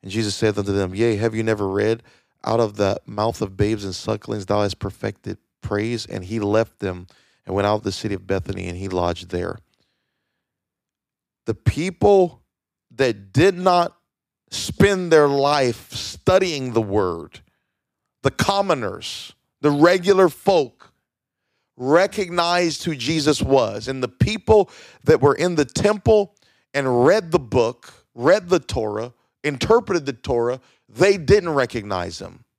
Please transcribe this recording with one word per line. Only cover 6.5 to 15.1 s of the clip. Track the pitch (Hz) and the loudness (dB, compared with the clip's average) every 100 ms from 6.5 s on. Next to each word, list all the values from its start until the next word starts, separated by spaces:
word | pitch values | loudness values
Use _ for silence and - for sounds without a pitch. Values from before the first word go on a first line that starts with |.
| 107 113 _ | 0 0 _
them | 98 90 92 _ _ _ - | -8 -8 -12 _ _ _ -6
and | 95 | -2
went | 101 | 0
out | 107 | 0
of | |
the | 104 | -2
city | 98 107 | -6 -6
of | 98 95 | -8 -4
Bethany, | 95 - 95 90 | -6 -4 -8 -8
and | 87 | -8
he | 95 | -6
lodged | 90 87 85 87 | -2 -2 -4 -6
there. | 90 87 87 _ _ _ _ _ _ _ _ _ _ _ _ _ _ _ _ _ _ - | -6 -6 -10 _ _ _ _ _ _ _ _ _ _ _ _ _ _ _ _ _ _ -10
The | - | -2
people | - - 175 175 202 202 180 - _ _ _ _ _ | -2 -2 -4 0 4 6 4 -2 _ _ _ _ _
that | 113 131 104 98 | -2 -2 -2 -4
did | 95 180 180 | 2 2 4
not | 185 180 170 _ _ _ _ _ _ | 2 2 0 _ _ _ _ _ _
spend | - - - 196 190 180 | -12 -10 2 2 2 4